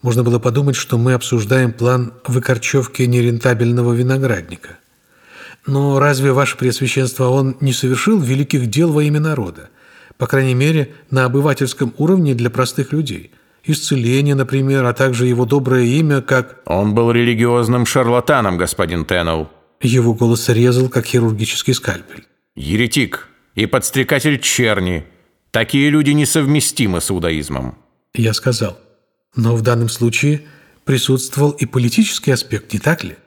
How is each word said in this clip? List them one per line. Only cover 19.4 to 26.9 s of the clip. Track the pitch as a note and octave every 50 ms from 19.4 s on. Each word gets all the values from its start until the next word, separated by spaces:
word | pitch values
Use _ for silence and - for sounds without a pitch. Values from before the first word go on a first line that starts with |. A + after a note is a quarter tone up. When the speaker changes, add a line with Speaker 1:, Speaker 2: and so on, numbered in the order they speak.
| D#2 D#2 - _ _ _ _ _
Speaker 1:
Его | - B2 A#2 C3 A#2 A#2 A2+
голос | A2+ A#2+ A#2 A#2 A2+ - -
резал, | A#2+ A2 A#2+ B2 B2 B2 C3 B2+
как | B2 - A2
хирургический | - - B2+ A#2 A#2 G#2+ G#2 A2 G#2 - - - - C3
скальпель. | - - - G2+ F2 - - - - - _ _ _ _ _ _
Speaker 2:
"Еретик | - C2+ C#2+ E2+ G#2+ A#2+ A#2+ - D3+ B2+ F#2+ - - - - _ _ _ _ _
и | - G#2+
подстрекатель | A2 - C3 - - - C#3 C3 - D#3 C#3 - D#3 D3 B2+
черни. | - - - - B2 A2+ G#2+ G2 F#2 F2+ F2+ E2 D#2+ - _ _ _ _ _ _ _ _ -
Такие | A2+ A2+ - - C#3 C#3 D3
люди | D3 D#3 D3+ C3+
несовместимы | D3 D3 D3 B2 - E3 D3 C3+ D3 D3+ - - - - A#2 G2+